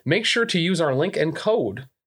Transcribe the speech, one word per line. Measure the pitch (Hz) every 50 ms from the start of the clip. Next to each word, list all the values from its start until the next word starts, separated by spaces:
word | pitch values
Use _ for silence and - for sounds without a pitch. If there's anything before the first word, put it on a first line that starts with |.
| -
Make | 127 160 214 220
sure | - - 240 233
to | 226 - 175
use | 165 180 190 170
our | 165 147 131
link | 135 160 190 -
and | - 156 160 156
code | - - 214 220 233 135 104 95 127 135 - _ _ _